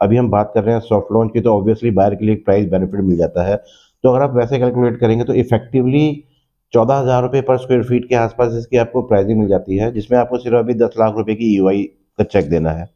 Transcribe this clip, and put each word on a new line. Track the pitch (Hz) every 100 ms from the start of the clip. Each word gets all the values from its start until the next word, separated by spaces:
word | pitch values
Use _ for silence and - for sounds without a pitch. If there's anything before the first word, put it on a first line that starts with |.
अभी | 101 117
हम | 120
बात | 104 104 113
कर |
रहे | 104 113
हैं |
soft | - 104 -
launch | 110 113
की, | 117
तो | 110 104
obviously | 104 110 117
buyer | 95 101 98
के | 107
लिए | 107
एक | -
price | 101 98
benefit | 92 92 101
मिल | 95 85
जाता | 85 87
है। | 90 104 - _ _ -
तो | 127
अगर | 123
आप | 139 123
वैसे | 117 135
calculate | 123 123 123 110
करेंगे | 113 117
तो | 123
effectively | 131 117 113 - 131 123 143 151 147 _ _ _ _ _
चौदह | 120 117 139
हजार | 127 127
रुपये | 123 135
per | 127 127
square | 131 123
feet | 123 123 -
के | 123
आसपास | 113 - 120
इसकी | 113 113 123
आपको | 117 127
pricing | 123 101 98 110
मिल | 101
जाती | 95 95 95
है, | 113
जिसमें | 113 104 123
आपको | 120 123
सिर्फ | 123 117
अभी | 113
दस | 117 117 113
लाख | 110 107
रुपये | 107 107
की | 113 98
ईओआई | 95 101
का | 98 _ _ -
चेक | - - 143
देना | 82 80
है। | 80 85